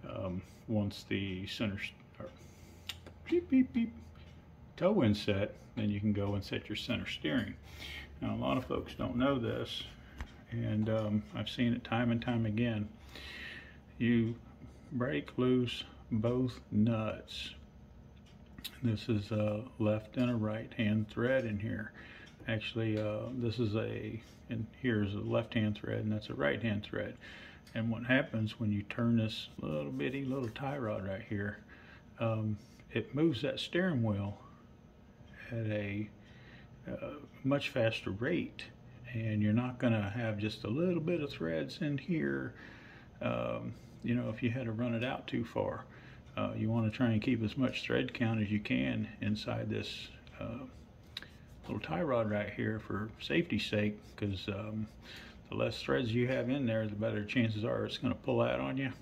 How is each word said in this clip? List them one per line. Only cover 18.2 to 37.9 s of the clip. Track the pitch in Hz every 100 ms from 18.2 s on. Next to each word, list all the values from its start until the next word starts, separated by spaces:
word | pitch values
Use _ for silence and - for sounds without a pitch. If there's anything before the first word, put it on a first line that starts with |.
| - - - - - -
This | 120 107 -
is | 107 98
a | 107 107 107 110 -
left | 107 107 - -
and | 123
a | 120
right | 107 110 117 -
hand | 107 107 107
thread | - 120 131 117
in | 101
here. | 110 98 107 - - - - - -
Actually, | 110 - 113 113 107
uh, | 107 107 113
this | 131 117 107
is | 117 110
a, | 107 110 110 110 - - -
and | 113 107 -
here's | 131 110 98 101
a |
left | 110 117 117 120
hand | 107 104
thread, | - 110
and | 107
that's | 107 -
a | -
right | 143 -
hand | 113 104
thread. | - - - - - - - - -
And | 113 113
what | 113 120
happens | 131 147 117 107 -
when | 110
you | 101
turn | 101 - 117 117
this | 110 - - -
little | - 151 143
bitty | 131 143 135
little | 135 131 117
tie | - 139 143
rod | 113 101 95
right | 95 -
here, | 104 104 - - - - - - -
um, | 117 110 110 104 - - -
it | 120 110
moves | 135 160 127
that | 139 -
steering | - 170 185 143
wheel | 113 101 101 101 - - - - - - - - - - -
at | 117 110
a, | 107 104 101 107 - - - - - - - -
uh, | - - 143 - -
much | 135 143 -
faster | 131 113